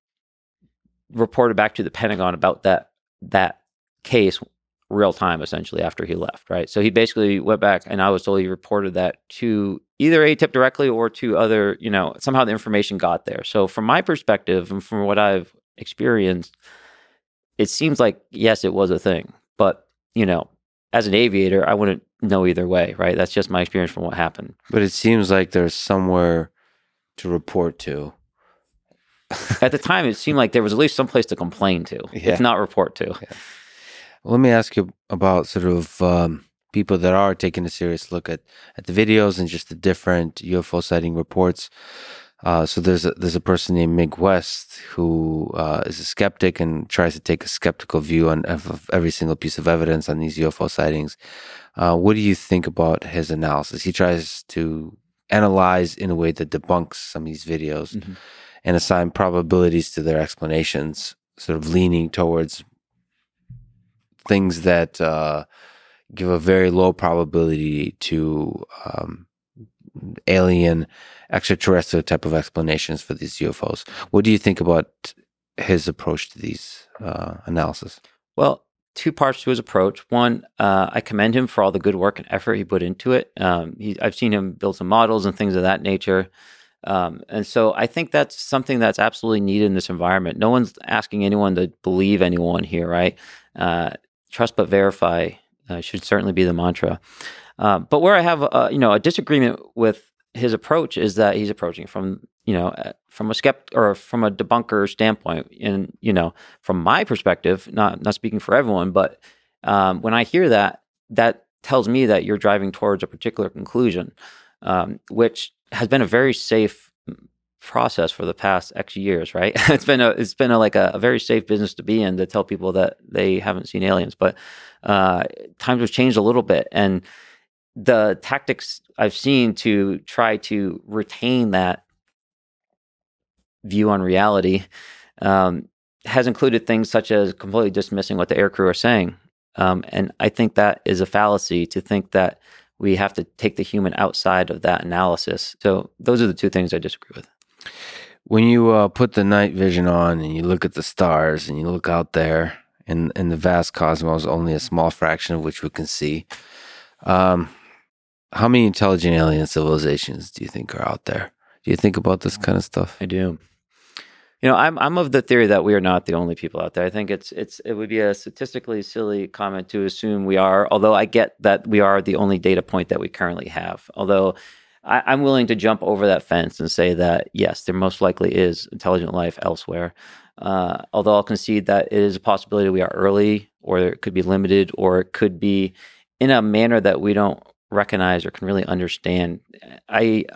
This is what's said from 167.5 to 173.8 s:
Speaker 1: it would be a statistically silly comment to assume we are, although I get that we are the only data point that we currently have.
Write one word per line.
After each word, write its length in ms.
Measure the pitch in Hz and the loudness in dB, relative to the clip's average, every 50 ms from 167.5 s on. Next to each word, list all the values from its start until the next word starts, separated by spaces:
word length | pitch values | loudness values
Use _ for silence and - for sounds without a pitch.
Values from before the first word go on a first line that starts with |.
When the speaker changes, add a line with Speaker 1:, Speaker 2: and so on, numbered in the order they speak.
| - - | -12 -12
Speaker 1:
it 120 | - 113 | -10 -10
would 160 | 113 104 110 98 | -8 -8 -6 -4
be 120 | 110 110 | -2 0
a 120 | 104 101 | 0 0
statistically 680 | 101 - - 101 - - 139 - - 127 - - 113 107 | -2 -4 -8 -16 -14 -12 -12 -10 -10 -10 -8 -8 -8 -8
silly 440 | 98 - - 117 110 104 104 101 95 | -8 -8 -8 -6 -4 -4 -4 -4 -6
comment 440 | - - - 101 98 98 92 92 - | -8 -8 -8 -6 -6 -6 -8 -8 -6
to 160 | - 104 98 | -4 -4 -4
assume 400 | 95 - - - 107 104 101 98 | -4 -4 -6 -4 -4 -4 -2 0
we 100 | 95 95 | 0 2
are, 320 | 95 95 95 95 98 101 - | 4 4 4 4 4 2 2
although 220 | - 104 95 90 | 2 4 4 4
I 140 | 98 98 110 | 4 4 2
get 280 | 107 - 117 107 - - _ | 2 2 2 2 0 -2 _
that 260 | - 104 98 - - | 2 2 2 2 0
we 140 | 110 107 104 | 0 2 4
are 220 | 101 98 98 98 | 4 4 4 2
the 140 | 92 101 95 | 0 0 -2
only 220 | - 101 98 98 90 | 0 0 0 0 0
data 220 | - 95 95 90 | 2 0 0 0
point 300 | - - - 92 90 - | 0 -2 -2 -2 -2 -2
that 100 | - - | -2 -4
we 80 | - 90 | -4 -8
currently 400 | - - 92 87 87 87 - 90 | -6 -4 -4 -4 -4 -6 -10 -10
have. 420 | - - 87 85 87 - | -10 -8 -8 -8 -10 -12